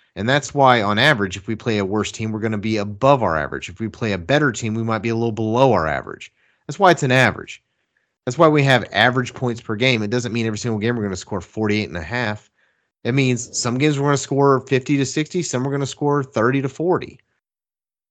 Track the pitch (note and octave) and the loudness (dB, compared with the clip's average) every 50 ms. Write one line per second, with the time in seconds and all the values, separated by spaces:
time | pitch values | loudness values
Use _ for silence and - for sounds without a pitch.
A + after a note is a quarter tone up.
0 | _ _ _ F#2 G#2 B2 C#3 D3 C#3 - - C#3+ C3+ C3 B2 A#2 G2 G2+ G#2 A2 | _ _ _ -4 0 0 0 0 0 -2 0 4 6 6 6 4 4 2 2 4
1 | C3 D#3 C#3+ G2+ G2+ F2+ F2 G2+ - A#2 A2 - - A#2+ G#2+ G#2 G2 F#2 G#2 G#2+ | 4 4 4 2 0 -4 -4 -8 -8 -8 -8 -6 -4 -2 -2 0 -2 0 -2 -2
2 | G2 - - - A2 A2 G#2+ G#2+ A2 A2+ A2 G2+ G2 A2 A2 G#2 G2+ G#2 G2+ G2+ | -2 -4 -6 -8 -8 -6 -6 -4 -4 -4 -4 -4 -2 -2 -2 -2 -4 -6 -4 2
3 | C3 C3+ C#3+ A#2+ A2 F2 D#2+ D#2 C#2+ - C#2 C2+ - - F2 - A2+ G#2 - - | 4 4 4 4 2 0 0 0 -2 -4 -6 -10 -10 -12 -10 -10 -10 -10 -6 -6
4 | A#2+ G#2+ G2 F2 E2 - C#3 D3+ D3+ C3 G#2 - A#2 G#2+ A2 A2+ A2+ A2+ A2 G#2+ | -4 -4 -4 -4 0 0 2 2 2 0 -2 -4 -6 -4 -4 -4 -4 -4 -4 -4
5 | A2+ A#2 A2+ A2+ A#2 A#2 G#2+ A2+ A2 G#2+ A2+ B2 C3+ B2+ G#2 F2 D#2+ D#2 C#2+ B1+ | -2 -4 -2 -2 -2 -2 -2 -4 -2 -2 2 4 4 4 4 2 0 0 -2 -4
6 | G1+ G1+ G1+ - - - _ _ _ _ _ _ _ - D3 - G3 F3 - - | -6 -10 -14 -16 -18 -20 _ _ _ _ _ _ _ -14 -2 4 4 6 6 4
7 | D3 B2+ B2+ C3 B2+ G#2 - - - - - - _ _ _ _ _ _ _ _ | 2 2 4 4 4 4 2 -2 -10 -16 -18 -20 _ _ _ _ _ _ _ _
8 | _ _ _ _ _ B2+ - D#3+ E3+ D#3 D3+ D3 C#3 C#3 C3 A2+ - - - G2+ | _ _ _ _ _ -6 2 4 4 6 6 4 4 4 4 2 0 -2 0 2
9 | A#2 B2+ A#2+ C3 B2 - - - C3 A#2+ A2+ - - - G#2+ G#2 B2+ C3 B2 A2 | 2 2 2 0 -4 -4 -6 -6 -6 -6 -6 -6 -8 -8 -4 0 2 2 2 0
10 | G#2 G#2 B2 B2 A2+ A2+ A2 A#2+ A2+ A2 G#2+ G2+ - A#2+ A2 G#2 A2 A#2+ A#2+ A2+ | 0 -2 -2 -4 -4 -4 -4 -4 -2 -4 -4 -4 -4 -4 -2 -2 -2 -2 -2 -2
11 | G#2 G2+ F#2 - - - G#2+ F2+ F2+ - _ A2 A2 G#2 G#2 G#2+ G2 B1+ D#2+ F2 | -4 -4 -6 -8 -8 -8 -8 -8 -8 -10 _ -4 -2 0 0 0 -2 -4 -6 -8
12 | D#2 D#2 A#2+ B2 A#2+ G#2 G#2+ - _ _ _ _ _ _ _ _ _ _ _ _ | -6 -6 -4 -4 -4 -4 -4 -6 _ _ _ _ _ _ _ _ _ _ _ _
13 | - A#2 C3 C#3 C3+ B2+ B2 A2+ - - - - - A#2+ B2 B2+ D3 D3+ C#3+ C#3 | -4 -2 0 2 2 2 0 -2 -4 -8 -8 -6 -4 -4 -2 0 0 0 0 0
14 | C#3 C#3+ C#3+ C3+ - - C#3 C#3 C#3 C#3 C3+ B2+ C3 - C#3 C#3 C3+ - D3 C#3 | 0 0 0 0 -2 -2 0 2 4 4 4 2 2 0 -2 0 0 0 0 0
15 | C3+ C3 - D#3 D3+ - - F3+ D#3 - C3 B2 B2+ C#3 C#3 C#3+ C#3 C3 - - | 0 -2 -2 -4 -4 -4 -4 -6 -4 -4 -4 -4 -4 -4 -4 -4 -6 -6 -6 -2
16 | D3 C#3+ C#3+ C#3+ C3 - - A2+ A2 B2 C3 C#3 C3+ C3 - - D#3+ F#3 E3+ - | -2 0 0 0 -2 -2 0 2 2 2 2 0 -2 -4 -6 -4 -2 0 0 -2
17 | - - - _ _ _ _ _ _ _ _ _ _ _ _ _ _ _ _ _ | -2 -8 -14 _ _ _ _ _ _ _ _ _ _ _ _ _ _ _ _ _
18 | _ _ | _ _